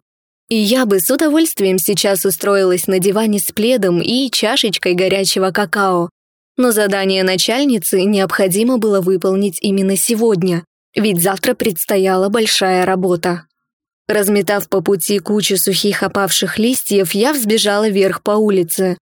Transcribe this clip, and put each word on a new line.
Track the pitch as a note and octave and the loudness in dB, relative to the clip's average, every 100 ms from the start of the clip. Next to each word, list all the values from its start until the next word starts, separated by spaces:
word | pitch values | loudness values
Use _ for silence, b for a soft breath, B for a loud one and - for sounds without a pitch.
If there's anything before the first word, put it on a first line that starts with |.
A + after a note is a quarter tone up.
| _ _ _ _ - | _ _ _ _ -4
И | A3+ | 0
я | G3+ B3+ A#3+ | 2 2 2
бы | G3 | 2
с | F3 | 2
удовольствием | B3+ D#4 D4+ E4 - G3 F#3 | 0 2 2 0 0 0 0
сейчас | - F#3+ G3+ G3 G3 | 0 0 0 0 -2
устроилась | - G3+ G3 F#3 F3+ - | -2 0 2 2 0 0
на | F#3+ | 0
диване | F#3+ G3 A3 G3+ | 0 0 0 -2
с | - | -4
пледом | - A3 B3+ F#3+ F3 | -2 0 2 2 0
и | - A#3+ C4+ | 0 -2 -2
чашечкой | - G#3+ C4+ A3 - F#3 | -2 -2 0 -2 -2 -2
горячего | F3+ F#3+ F#3+ F#3+ F#3+ F#3+ | 0 0 0 -2 -2 -2
какао. | G#3 G3+ G#3 G3 F3+ E3+ _ _ _ _ - | -2 -2 0 0 0 -2 _ _ _ _ -2
Но | B3 | 0
задание | G#3+ G3+ G3 F#3+ F#3+ | 2 0 0 0 0
начальницы | F#3 F#3 - A#3 C#4+ A3+ - F#3+ | 0 0 0 0 0 0 0 0
необходимо | G3 G3+ F#3+ - F#3+ F#3 A#3 B3+ | 2 2 0 0 0 2 0 0
было | G#3+ G3 | 2 0
выполнить | F3+ F#3+ F#3+ F#3+ G3+ E3 | 0 0 0 0 -2 -2
именно | G#3 G3 F#3+ F#3+ | -2 0 0 0
сегодня, | - A3 A#3 F#3+ F#3 E3+ - _ _ | 0 0 2 2 0 -2 -6 _ _
ведь | - A3 F3 | -2 0 0
завтра | F#3 G3 B3+ B3 | 0 0 -2 -2
предстояла | A3+ F3 - G3+ F#3+ F#3 G3 | -2 -4 -2 0 2 2 0
большая | A3+ A3 - F#3+ F#3 F#3 | 0 0 0 0 2 2
работа. | F#3+ F#3 F3 F3+ F3 - _ _ _ _ _ - | 0 0 0 -2 -4 -8 _ _ _ _ _ -4
Разметав | G#3+ G3+ G#3 F#3+ G3+ G3 | 0 2 2 0 -2 -2
по | G3 | -2
пути | E3+ G3 - G#3 | 0 0 0 -2
кучу | - G#3 - F#3+ | -2 -2 0 0
сухих | - F3+ G#3 F#3+ | 0 0 0 -2
опавших | G3 G3+ F#3+ - F#3+ - | -2 -2 -2 -2 -2 0
листьев, | A3+ B3+ - G3+ F3+ G3 | 0 0 0 0 0 0
я | B3 | 0
взбежала | D4 G#3+ A3 G3 G3+ A3 | 0 0 0 0 0 0
вверх | G3 F#3+ F3+ | 2 0 0
по | - | -2
улице, | G#3 G#3+ F#3+ E3+ - F#3+ F3+ | 0 2 2 0 0 -2 -2